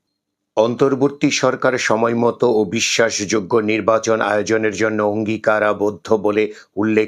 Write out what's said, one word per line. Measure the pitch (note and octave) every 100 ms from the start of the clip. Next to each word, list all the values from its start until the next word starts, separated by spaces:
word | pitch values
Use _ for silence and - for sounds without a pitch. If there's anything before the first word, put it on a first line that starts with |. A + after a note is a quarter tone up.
| _ _ _ _ _ -
অন্তর্বর্তী | A2+ A2+ C#3 C3 C#3 C#3+ C#3+
সরকার | - C3 B2 C3+ B2+
সময়মতো | - A2 A#2 A#2 A#2+ A#2 B2
ও | A2 G#2
বিশ্বাসযোগ্য | A2+ - - A2+ G#2 F#2+ G#2+ F2+ A#2
নির্বাচন | G#2+ A2 G2 A2 A2+ A2
আয়োজনের | G#2 G#2 G2+ A2+ A2 F#2+
জন্য | A2 G#2+
অঙ্গীকারাবদ্ধ | G#2 G#2+ G#2+ G#2+ A2 G#2+ G#2 G2+ G#2 G2 - A2
বলে | G#2 G#2 G#2+ - - -
উল্লেখ | G#2+ G#2+